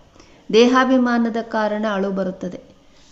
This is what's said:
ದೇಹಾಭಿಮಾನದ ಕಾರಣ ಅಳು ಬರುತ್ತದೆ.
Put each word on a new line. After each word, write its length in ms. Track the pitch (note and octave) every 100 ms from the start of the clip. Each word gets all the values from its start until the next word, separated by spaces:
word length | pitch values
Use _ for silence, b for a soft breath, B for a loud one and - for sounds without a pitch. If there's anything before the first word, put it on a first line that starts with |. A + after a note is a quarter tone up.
| - b b b b
ದೇಹಾಭಿಮಾನದ 840 | G#3+ B3 B3+ C4 C4 B3 A#3+ A#3 A3+
ಕಾರಣ 440 | A3+ A3 G#3+ G#3 A3
ಅಳು 200 | G3 G3
ಬರುತ್ತದೆ. 480 | F#3+ F#3 F3+ F3+ F3+ - - b b b